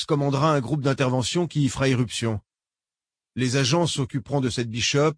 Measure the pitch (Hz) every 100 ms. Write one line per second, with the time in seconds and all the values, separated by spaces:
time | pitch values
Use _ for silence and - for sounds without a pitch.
0 | - 147 143 135 156 147 120 151 135 135
1 | 131 127 123 175 175 151 135 - 135 123
2 | 123 - 113 107 - _ _ _ _ _
3 | _ _ _ - 127 135 127 170 165 -
4 | 127 139 - 143 127 120 120 117 104 143
5 | 151